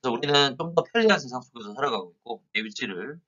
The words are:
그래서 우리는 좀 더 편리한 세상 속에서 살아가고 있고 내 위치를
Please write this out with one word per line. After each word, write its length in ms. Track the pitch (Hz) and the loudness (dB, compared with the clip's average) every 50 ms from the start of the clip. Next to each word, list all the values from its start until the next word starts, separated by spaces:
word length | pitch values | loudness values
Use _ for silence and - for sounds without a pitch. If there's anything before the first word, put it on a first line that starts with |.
그래서 120 | - 127 113 | 0 -2 -2
우리는 420 | 113 139 143 147 143 143 139 - | 0 0 4 4 4 4 4 0
좀 180 | - 165 170 165 | -4 -8 0 0
더 80 | - - - - | 0 0 2 2
편리한 260 | 233 226 214 196 165 | 4 6 6 4 4
세상 220 | 139 127 123 127 | 0 -6 -10 -10
속에서 320 | 117 _ _ 120 107 104 104 | -10 _ _ -14 -14 -12 -6
살아가고 380 | 120 139 143 113 101 90 87 | -2 -2 -2 -2 -2 -6 -10
있고 320 | 85 _ _ 117 117 101 _ _ - | _ _ _ -12 -12 -12 _ _ -6
내 80 | 107 110 | -6 -6
위치를 560 | 113 104 - 127 101 95 87 101 131 156 170 _ | -4 -8 -8 -8 -6 -6 -8 -8 -10 -12 -14 _